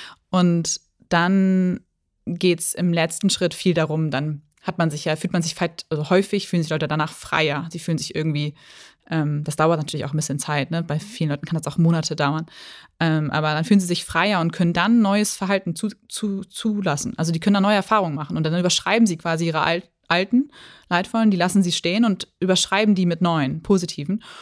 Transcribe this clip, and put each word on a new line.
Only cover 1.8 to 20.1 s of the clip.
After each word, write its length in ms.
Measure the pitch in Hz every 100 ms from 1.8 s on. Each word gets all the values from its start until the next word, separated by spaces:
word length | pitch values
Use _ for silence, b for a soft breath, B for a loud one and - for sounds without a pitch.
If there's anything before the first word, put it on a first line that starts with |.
| - _ _ _ -
geht's 480 | 175 185 170 -
im 180 | - 175
letzten 360 | 170 160 - 196
Schritt 240 | - 180
viel 200 | - 185
darum, 380 | 170 156 156 156
dann 300 | 143 151 147 - _
hat 160 | - -
man 140 | 165
sich 140 | 147 170
ja, 100 | 156
fühlt 160 | 185
man 100 | 180
sich 140 | 160 -
feit-, 300 | 170 - -
also 200 | 156 151
häufig 400 | 185 196 202 -
fühlen 120 | 175
sich 80 | 156
Leute 200 | 156 156
danach 240 | 151 156
freier. 560 | - - 156 156 147 165
Sie 80 | 165
fühlen 180 | - 160
sich 180 | - -
irgendwie, 380 | 156 147 147 143 B B B B -
ähm, 360 | 165 147 147 147
das 100 | 147
dauert 240 | 160 165
natürlich 260 | 151 151 -
auch 60 |
ein 40 | 156
bisschen 220 | - 143
Zeit, 320 | - 147 131
ne? 120 | 165
Bei 160 | 165 151
vielen 300 | - - 156
Leuten 160 | 143 -
kann 120 | 160
das 160 | 156
auch 40 | 156
Monate 400 | 165 170 156 151
dauern. 300 | 143 156 160 B B B B _
Ähm, 320 | 165 156 151
aber 220 | 156 156
dann 100 | 151
fühlen 160 | 160 202
sie 60 | 180
sich 160 | 175
freier 380 | - 226 208 190
und 100 | 165
können 220 | - 170
dann 280 | 170 190 233
neues 340 | 202 208 208 -
Verhalten 360 | 185 196 180
zu, 140 | 160 214 - _
zu, 320 | - 208 196
zulassen. 720 | 185 - 226 208 190 143 - -
Also 140 | 165
die 80 | 165
können 140 | 202
dann 100 | 202
neue 120 | 196 208
Erfahrungen 380 | 185 220 175 139
machen 200 | - 160
und 80 |
dann 160 | 160 175
überschreiben 480 | 180 - - 220 226
sie 80 | 165
quasi 300 | 170 165 165
ihre 140 | 156
al-, 220 | 151 170 - _
alten, 420 | _